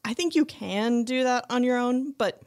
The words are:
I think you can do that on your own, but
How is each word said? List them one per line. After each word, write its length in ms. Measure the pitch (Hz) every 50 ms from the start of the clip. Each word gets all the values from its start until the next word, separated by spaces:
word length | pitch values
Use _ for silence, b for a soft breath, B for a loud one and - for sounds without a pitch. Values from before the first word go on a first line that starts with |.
| -
I 80 | 214 233
think 220 | - 349 339 -
you 100 | 330 302
can 600 | - - - 220 190 185 202 220 240 240 240 233
do 200 | 226 254 254 254
that 220 | 254 247 247 247 -
on 140 | 240 247 247
your 140 | 247 247 247
own, 340 | 247 247 247 254 262 294 277 -
but 240 | 226 190 - - -